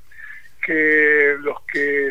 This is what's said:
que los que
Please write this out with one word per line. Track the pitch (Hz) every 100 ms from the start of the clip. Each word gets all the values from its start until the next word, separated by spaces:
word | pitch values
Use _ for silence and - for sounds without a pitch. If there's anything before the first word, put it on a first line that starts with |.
| - - - - - -
que | - 160 156 156 151 151 143 143
los | 143 139 -
que | 151 143 143 139